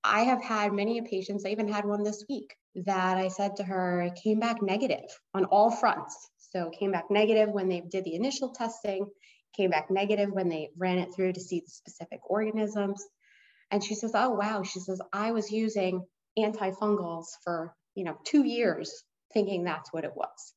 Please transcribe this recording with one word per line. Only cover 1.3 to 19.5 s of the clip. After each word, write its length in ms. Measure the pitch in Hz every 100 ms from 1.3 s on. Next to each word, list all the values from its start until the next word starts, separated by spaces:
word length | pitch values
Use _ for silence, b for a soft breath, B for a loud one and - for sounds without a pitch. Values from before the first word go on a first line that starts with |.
| 202 190
I 40 |
even 180 | 214 214
had 180 | 208 202
one 180 | 208
this 200 | 208 208 208
week, 260 | 269 - - _ -
that 420 | 180 190 185 185
I 100 | 190
said 280 | 185 202 196
to 60 |
her, 480 | 185 190 185 180 175 180
came 160 | 220 220
back 220 | 233 226
negative 480 | 196 202 262 - - - _
on 120 | 196 190
all 240 | 196 220
fronts. 580 | 226 226 180 - - - _
So 320 | - 190 165
came 220 | - 196
back 180 | 180 165
negative 400 | 202 214 214 214
when 180 | 208 185
they 140 | 180
did 220 | 170 190
the 100 | 190
initial 360 | 165 247 277 269
testing, 600 | - 226 233 208 190 202 - b b _
came 180 | - 185
back 180 | 160 151
negative 420 | 196 202 208 202
when 160 | 190 180
they 220 | 160 151 170
ran 220 | 185 180
it 140 | 180
through 200 | 185 185
to 80 | 185
see 200 | - 175
the 100 | -
specific 500 | - - - 170 -
organisms. 840 | - 202 214 220 214 208 202 196 - _ b b b b b
And 140 | 202
she 120 | 196 214
says, 180 | 226 226
"Oh, 140 | 254
wow." 340 | 208 208 214
She 160 | 185 190
says, 220 | 185 190 -
"I 200 | 196 220
was 200 | 233 214
using 540 | 220 220 214 185 185 180 _ _ -
antifungals 880 | 214 214 190 190 214 202 175 165 165 -
for, 320 | - 170 165 _ _ -
you 100 | 180
know, 120 | 151
two 200 | - 302
years 600 | 254 233 220 156 - - _ _ _
thinking 300 | 220 196